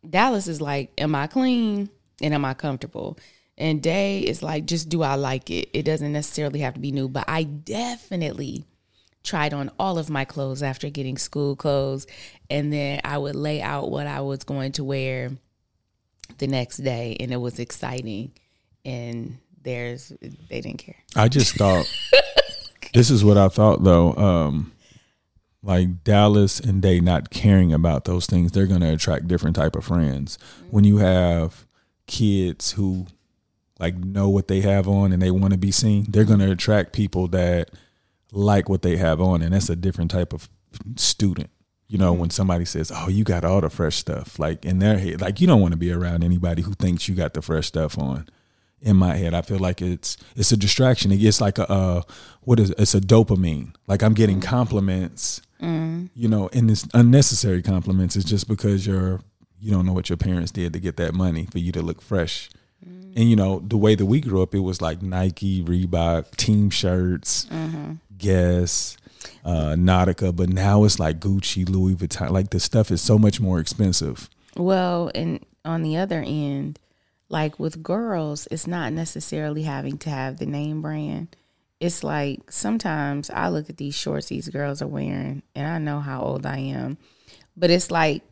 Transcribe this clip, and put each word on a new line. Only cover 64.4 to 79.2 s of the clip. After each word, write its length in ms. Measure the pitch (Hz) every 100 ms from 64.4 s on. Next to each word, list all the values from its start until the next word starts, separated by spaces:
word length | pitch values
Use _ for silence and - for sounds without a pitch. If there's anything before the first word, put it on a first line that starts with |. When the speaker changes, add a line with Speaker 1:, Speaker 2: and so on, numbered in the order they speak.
Speaker 2:
up, 100 | 92
it 60 | 98
was 200 | 95 90
like 180 | 82 82
Nike, 600 | 95 92 95 - 98 95
Reebok, 720 | 85 87 92 87 85 82 80 -
team 320 | - 107 104
shirts, 760 | - 92 92 92 90 - - -
Speaker 1:
Mm-hmm. 400 | 160 160 160 151 160 _ 98
Speaker 2:
Guess, 800 | 98 92 87 87 87 - - - _ _ - -
uh, 300 | 82 82 78 80
Nautica, 580 | 90 92 92 87 95
but 140 | 87 90
now 340 | 92 98 101
it's 140 | 107 -
like 200 | 80 80
Gucci, 480 | 98 98 - - 90
Louis 260 | 95 92
Vuitton. 360 | 90 85 - 73
Like, 200 | 92 98
the 80 | 90
stuff 300 | - 120 107
is 100 | 87
so 160 | - 107
much 220 | 107 -
more 200 | 98 90
expensive. 680 | 80 - 101 90 76 - - _ _ -
Speaker 1:
Well, 540 | 175 190 180 175 170
and 240 | - 165 156 - _
on 180 | - 165
the 140 | 160 156
other 260 | 196 165
end, 540 | - 151 143 139 139 151 _ _ _ _ _
like, 300 | 156 151 151
with 240 | 156 160
girls, 640 | 156 190 233 185 156 147 -
it's 160 | 160 -
not 260 | 175 135
necessarily 680 | 160 165 156